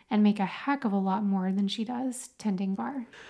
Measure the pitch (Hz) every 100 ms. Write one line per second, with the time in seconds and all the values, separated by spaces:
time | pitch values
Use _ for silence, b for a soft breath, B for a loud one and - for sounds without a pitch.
0 | _ 214 208 208 185 - - 277 240 196
1 | 190 190 208 196 185 190 196 208 220 247
2 | 262 247 - - 214 185 196 196 233 277
3 | 233 B